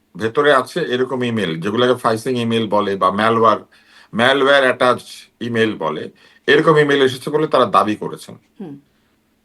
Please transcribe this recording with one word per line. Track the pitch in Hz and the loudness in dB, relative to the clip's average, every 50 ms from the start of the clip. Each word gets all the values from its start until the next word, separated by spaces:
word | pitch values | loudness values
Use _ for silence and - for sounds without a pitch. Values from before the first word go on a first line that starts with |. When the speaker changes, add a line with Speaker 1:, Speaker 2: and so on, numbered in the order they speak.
| _ _ - | _ _ -10
Speaker 1:
ভেতরে | - 107 110 - 147 143 147 139 | -6 -6 -4 0 0 2 4 4
আছে | 131 123 - - 175 | 2 2 -2 -4 -6
এরকম | 151 - 123 123 127 127 135 123 123 | -4 -2 -2 -2 -2 -2 -4 -4 -4
ইমেইল, | 120 113 110 95 85 80 82 | -4 -2 -2 -2 -4 -4 -4
যেগুলোকে | 85 104 104 120 123 127 123 | -4 -4 -2 0 2 0 0
ফাইসিং | 123 - 120 113 110 - 135 127 | 0 0 -2 -2 -2 -4 -4 -4
ইমেইল | 120 117 113 113 113 113 95 | -4 -2 -2 -2 -2 -2 0
বলে | 101 104 98 98 98 | -2 -2 0 -2 -2
বা | 95 95 95 | 0 0 0
ম্যালওয়্যার, | 98 107 110 113 113 113 113 110 104 98 - _ _ _ _ _ _ - - _ - | 0 2 0 2 2 4 4 2 2 0 -4 _ _ _ _ _ _ -20 -20 _ -4
ম্যালওয়্যার | 104 120 131 139 143 131 139 143 139 131 | 0 2 2 2 2 4 4 4 4 4
অ্যাটাচ | 127 120 - 131 123 117 107 - - - - - _ _ - | 2 0 0 0 0 0 -2 -4 -16 -20 -20 -20 _ _ -10
ইমেইল | 110 120 117 113 113 107 98 | -8 -4 -2 0 0 0 -2
বলে, | - 82 78 76 82 - - - _ _ _ _ _ - | -4 -4 -6 -4 -6 -10 -12 -16 _ _ _ _ _ 0
এরকম | - 143 151 156 165 156 | 2 2 4 4 4 4
ইমেইল | 151 147 143 139 139 | 4 4 2 2 2
এসেছে | 135 127 123 - - 151 | 2 0 0 -4 -8 -4
বলে | 143 151 156 | -2 -2 -2
তারা | 151 - 131 120 | 0 2 2 2
দাবি | 101 - 90 101 107 104 | 2 2 2 2 0 -2
করেছেন। | - 90 - - - - - - - _ _ _ - | -6 -8 -12 -12 -14 -16 -18 -20 -20 _ _ _ -18
Speaker 2:
হুম। | 196 156 139 139 _ _ _ _ _ _ _ _ _ _ _ _ | -16 -16 -16 -18 _ _ _ _ _ _ _ _ _ _ _ _